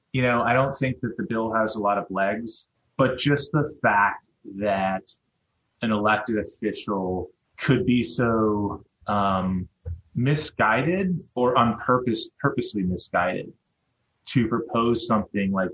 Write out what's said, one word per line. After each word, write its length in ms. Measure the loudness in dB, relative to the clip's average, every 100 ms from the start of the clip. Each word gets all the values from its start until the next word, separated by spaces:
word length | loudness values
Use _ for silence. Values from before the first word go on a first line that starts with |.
| _
You 80 | 0
know, 200 | 2 2
I 120 | 2
don't 220 | 2 2 0
think 240 | -4 -2
that 160 | -6 -6
the 60 |
bill 280 | -4 -2 0
has 220 | 0 0 0
a 40 |
lot 180 | 0 0
of 80 | -2
legs, 580 | -2 0 -2 -6 -12 -18 _ _ 0
but 200 | 0 2
just 340 | 2 0 0
the 240 | -2 -2 0
fact 440 | 2 4 2 0 _ _ -14 -4
that 480 | 0 0 0 -2 -8 -20 _ _ _ _ _ -6
an 100 | -2
elected 460 | 0 2 0 0 -2
official 920 | -4 -4 -6 -4 -4 -4 -2 -4 -6 _ _ -4
could 280 | 2 2 4
be 160 | 2
so, 800 | 0 0 0 2 2 0 -2 -6 -14 _ -4
um, 600 | 0 0 0 0 -2 -6 _ -12 -12 -8 -2
misguided 1040 | 0 0 -2 0 2 2 2 0 0 -2 -6 0
or 220 | 2 4
on 200 | 2 2
purpose, 520 | 2 2 2 -2 -4 -2
purposely 440 | -2 -2 -4 -2
misguided 680 | -2 -4 -4 -2 0 -2 -8 -16 _ _ _ _ _ _ -2
to 180 | 0 2
propose 600 | 0 -2 0 2 0 0
something 440 | 0 0 -2 0
like 200 | 0 -2